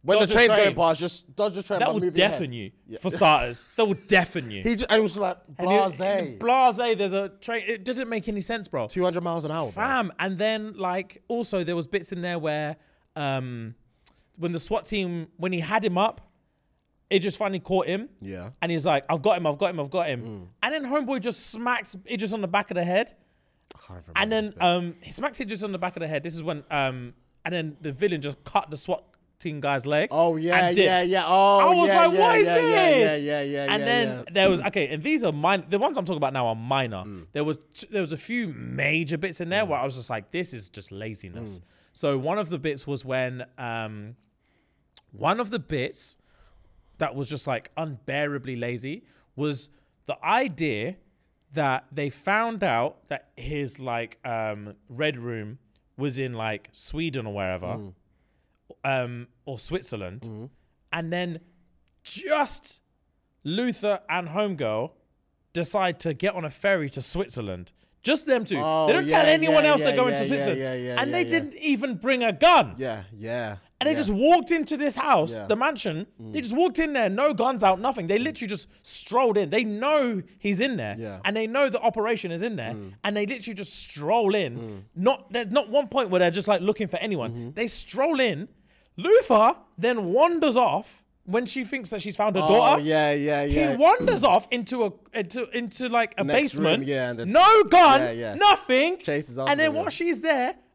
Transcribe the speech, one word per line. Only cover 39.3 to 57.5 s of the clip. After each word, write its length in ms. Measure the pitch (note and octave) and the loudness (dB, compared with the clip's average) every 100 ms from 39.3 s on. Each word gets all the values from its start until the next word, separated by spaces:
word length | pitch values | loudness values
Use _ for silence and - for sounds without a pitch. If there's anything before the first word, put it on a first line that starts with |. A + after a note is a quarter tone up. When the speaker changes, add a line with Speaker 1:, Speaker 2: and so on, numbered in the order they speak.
| E3 | -6
Speaker 2:
in 80 | E3+ | -4
there 140 | G3 | -2
Speaker 1:
Mm. 40 | G3+ | 0
Speaker 2:
where 100 | C#3+ | -2
I 60 | |
was 100 | C3+ C3 | -4 -6
just 120 | A#2 | -8
like, 200 | A2+ G2 | -8 -6
"This 220 | E3+ F3 | -8 -6
is 160 | B2 F#2+ | -10 -16
just 200 | - F#2+ | -18 -16
laziness." 680 | G2 A2 G#2 F#2+ E2+ A2+ F#2 | -12 -12 -12 -14 -14 -14 -14
Speaker 1:
Mm. 40 | - _ _ | -20 _ _
Speaker 2:
So 260 | - D3+ C3+ | -6 -2 -2
one 200 | C#3+ G3+ | -2 -4
of 100 | E3+ | -4
the 100 | E3 | -6
bits 280 | D#3 C#3 C#3+ | -6 -6 -8
was 180 | C#3 | -8
when, 400 | C3 C3 B2+ B2+ B2 - | -4 -4 -4 -6 -14 -12
um, 580 | A#2+ A2+ A2 G#2+ G#2 B2 _ _ _ _ _ _ _ _ _ | -8 -8 -8 -10 -16 -20 _ _ _ _ _ _ _ _ _
one 260 | G2+ C#3+ G#3+ | -4 -2 -2
of 120 | G#3+ | -4
the 80 | A3 | -6
bits 560 | - D3 C3 - - - _ _ _ _ _ _ _ _ | -6 -6 -6 -8 -20 -20 _ _ _ _ _ _ _ _
that 180 | A#2 B2+ | -6 -4
was 120 | C3 | -8
just, 200 | D3 - | -8 -6
like, 240 | A#2+ - - | -6 -6 -10
unbearably 800 | D#3+ B2+ - C#3 D3 C#3+ B2+ | -8 -10 -6 -4 -4 -6 -8
lazy 480 | B2 A#2+ A#2+ C3 F#3 _ _ _ | -6 -6 -6 -8 -12 _ _ _
was 340 | - D3 C#3 - _ _ _ - | -6 -4 -4 -10 _ _ _ -10
the 100 | - | -6
idea 680 | D#3+ A3 C4 C#3+ D#3+ G#2 B2 F#3+ _ _ _ _ _ | 0 2 0 -2 -2 -2 -4 -8 _ _ _ _ _
that 320 | D3 C#3+ C3 _ | -4 -2 -2 _
they 180 | C#3 C#3+ | -6 -6
found 540 | - - G#3 A#3 A3+ | -6 -2 0 0 -2
out 460 | F#3 A#2 B2 - _ | 0 0 0 -6 _
that 220 | C#3+ _ - | -12 _ -14
his, 440 | B2 D3+ C#3 B2+ | -8 -6 -6 -8
like, 360 | C3 A#2 A#2 - | -6 -6 -6 -10
um, 500 | C3 A2+ A2 G#2 G#2 - _ | -6 -4 -4 -6 -12 -18 _
red 300 | A#2+ D3+ B2+ | -4 -4 -4
room 400 | A#2+ A2+ G#2 B2+ _ _ _ - | -8 -8 -10 -14 _ _ _ -6
was 240 | C#3+ B2+ | -6 -4
in, 140 | C3 | -6
like, 340 | A#2 A2 G#2 - | -4 -6 -6 -10
Sweden 560 | - - D3 E3 C3 A2 | -14 -10 -6 -6 -6 -8
or 80 | |
wherever, 320 | G2+ F#2+ | -6 -4